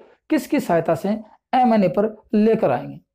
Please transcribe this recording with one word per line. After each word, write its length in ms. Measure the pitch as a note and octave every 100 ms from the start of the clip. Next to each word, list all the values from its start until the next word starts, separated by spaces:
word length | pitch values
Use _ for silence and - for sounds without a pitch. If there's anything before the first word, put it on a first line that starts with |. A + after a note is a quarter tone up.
| - _ -
किसकी 300 | D#4 - D4
सहायता 360 | - E3+ E3 E3
से 140 | G3 G#3+ - _ _
एमएनए 340 | B3+ B3 A3 F3+
पर 360 | F3+ G#3+ - _
लेकर 380 | G#3+ G#3+ A3 G3
आएंगे, 280 | B2 C#3+ C#3 _